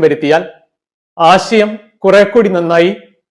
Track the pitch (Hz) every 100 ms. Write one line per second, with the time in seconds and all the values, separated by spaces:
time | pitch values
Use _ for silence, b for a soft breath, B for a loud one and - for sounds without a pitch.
0 | 160 143 143 160 175 - _ _ _ _
1 | _ - 165 185 - 220 208 214 - _
2 | 196 196 202 240 202 180 170 170 175 208
3 | - _ _